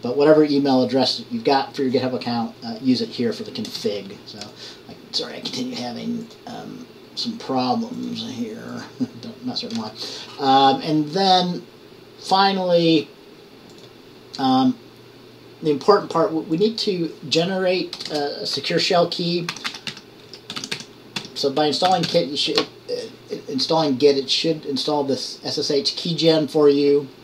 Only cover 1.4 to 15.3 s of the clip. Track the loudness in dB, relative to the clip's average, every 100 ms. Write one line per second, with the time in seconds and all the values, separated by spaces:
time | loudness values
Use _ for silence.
1.4 | 2 0 0 -4 0 0 0 -4 -4 -4
2.4 | -4 -8 -12 -4 2 2 0 -2 -2 -2
3.4 | -8 -8 -8 -6 -4 -4 -8 -16 -16 -16
4.4 | -16 -16 -18 -18 -20 -20 -8 -8 -6 -10
5.4 | -10 -6 -6 -6 -8 -8 -6 -6 -8 -16
6.4 | -14 -14 -14 -14 -18 -20 -16 -8 -8 -8
7.4 | -4 -2 0 0 -2 -6 -8 -8 -10 -8
8.4 | -8 -8 -12 -12 -14 -8 -8 -8 -16 -10
9.4 | -8 -8 -6 -6 -8 -10 -12 -12 -14 -4
10.4 | 4 6 6 4 0 0 0 2 4 4
11.4 | 2 -4 -10 -20 -20 -20 -20 -18 0 4
12.4 | 4 2 2 4 6 4 2 -14 -20 -20
13.4 | -20 -20 -20 -20 -20 -20 -20 -20 -16 -4
14.4 | 2 4 4 0 -10 -20 -20 -20 -20